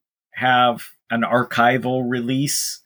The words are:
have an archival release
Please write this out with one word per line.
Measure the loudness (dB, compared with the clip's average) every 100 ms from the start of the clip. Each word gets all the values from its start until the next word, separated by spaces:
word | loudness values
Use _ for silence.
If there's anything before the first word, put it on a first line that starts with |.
| _ _ _
have | -4 2 4 4 0 -8 _ _
an | -4
archival | 0 0 0 2 2 2 -2 -4 -2
release | -4 -2 -2 -2 -4 -6 -10